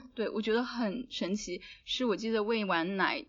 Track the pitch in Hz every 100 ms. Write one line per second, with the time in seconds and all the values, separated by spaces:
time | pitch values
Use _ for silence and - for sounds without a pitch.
0 | 254 - 208 220 220 226 247 240 214 180
1 | - - 180 208 - 180 - - - -
2 | 247 190 220 220 208 226 196 170 170 196
3 | 170 135